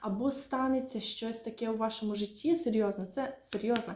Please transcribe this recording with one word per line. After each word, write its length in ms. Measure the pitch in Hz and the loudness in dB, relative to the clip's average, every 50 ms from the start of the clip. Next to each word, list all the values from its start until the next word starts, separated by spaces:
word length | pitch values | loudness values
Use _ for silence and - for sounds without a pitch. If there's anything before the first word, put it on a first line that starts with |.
або 300 | - 208 196 196 247 277 | -4 -2 -2 0 2 2
станеться 720 | 277 - - - - 254 262 269 262 262 262 - - 220 | 2 2 0 0 0 2 2 4 2 2 0 0 -2 -4
щось 400 | 190 - - - 226 226 226 - | -4 -4 -4 -4 -4 -4 -4 -4
таке 280 | - 226 214 - 233 220 | -4 -6 -6 -4 -2 0
у 80 | 220 220 | 0 2
вашому 380 | 220 220 220 - 220 214 208 | 0 0 0 -2 -2 -2 -2
житті 400 | 202 208 202 - - - 302 339 | 0 -2 -4 -4 0 2 4 4
серйозне. 500 | - - 247 214 220 214 202 202 - 185 | 4 4 4 4 4 4 2 2 -2 -4
Це 320 | 185 - - 269 269 - - | -6 -2 -2 -2 -2 -4 -6
серйозна 520 | - - - 208 208 220 240 226 220 - 180 | -6 -4 -4 -2 0 2 2 2 0 -2 -6